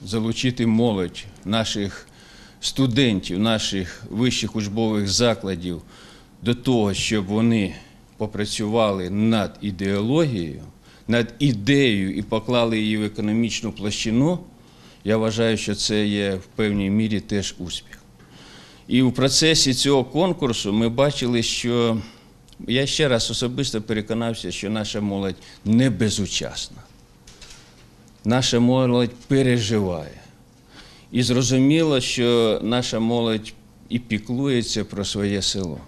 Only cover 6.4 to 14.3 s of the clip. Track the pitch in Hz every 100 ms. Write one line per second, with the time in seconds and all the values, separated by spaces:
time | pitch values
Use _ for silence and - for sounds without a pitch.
6.4 | - 120 135 123 104 95 - 107 92 104
7.4 | 117 113 95 78 - - - - 107 98
8.4 | 104 - 107 117 107 98 90 101 110 113
9.4 | 92 - 101 92 98 101 107 151 156 110
10.4 | 82 69 76 - - - - 117 113 -
11.4 | 143 113 101 139 135 101 95 90 101 110
12.4 | - 123 117 110 107 107 104 104 107 110
13.4 | 117 - 113 - 101 - 117 113 147